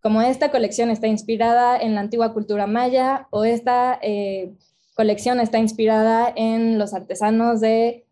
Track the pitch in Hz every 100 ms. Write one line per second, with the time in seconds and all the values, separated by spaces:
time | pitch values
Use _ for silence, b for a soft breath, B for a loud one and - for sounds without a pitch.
0 | 220 214 233 262 294 269 226 - 233 220
1 | 226 214 214 226 226 233 240 247 220 214
2 | 208 233 226 220 208 208 208 220 247 254
3 | 254 262 262 208 214 233 233 247 247 247
4 | - 208 202 190 185 - _ _ _ -
5 | 220 208 240 247 226 220 220 220 220 220
6 | 220 226 240 - 226 226 226 226 202 196
7 | 185 190 208 226 233 233 220 226 233 233
8 | _